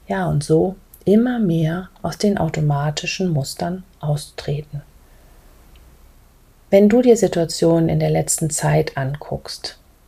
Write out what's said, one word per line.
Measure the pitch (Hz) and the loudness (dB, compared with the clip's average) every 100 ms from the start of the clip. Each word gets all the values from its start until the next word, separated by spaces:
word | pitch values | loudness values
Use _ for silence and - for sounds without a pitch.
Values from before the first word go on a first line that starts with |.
| - | -6
Ja, | 190 175 | -4 -2
und | 151 | -2
so | 147 160 180 190 _ - | 2 2 2 -4 _ -8
immer | - 208 247 247 | 2 2 2 0
mehr | 202 165 160 170 185 - | 0 0 0 -4 -8 -10
aus | 175 - | -10 -2
den | 208 202 | -2 0
automatischen | 160 156 151 143 147 151 175 - 185 | -2 -2 0 0 -2 -4 -6 -4 -2
Mustern | 156 139 - 175 185 180 - | -2 -4 -6 -6 -6 -12 -10
auszutreten. | 147 147 - - - 143 - 143 - - _ - - - - - - - - - - - _ _ _ _ - | -4 -4 -6 -14 -8 -8 -8 -14 -16 -20 _ -20 -20 -20 -20 -20 -20 -20 -20 -20 -20 -20 _ _ _ _ 2
Wenn | 196 208 | 6 6
du | 233 | 6
dir | 254 226 | 6 4
Situationen | 180 - 165 - 170 165 165 | 4 0 -2 0 2 4 2
in | 156 | 0
der | 156 | 0
letzten | 160 151 - 160 | 0 -2 -4 -4
Zeit | - 151 151 151 - | -2 0 0 0 -4
anguckst, | 135 147 - 143 - - - - _ _ | -6 -8 -10 -12 -10 -14 -16 -18 _ _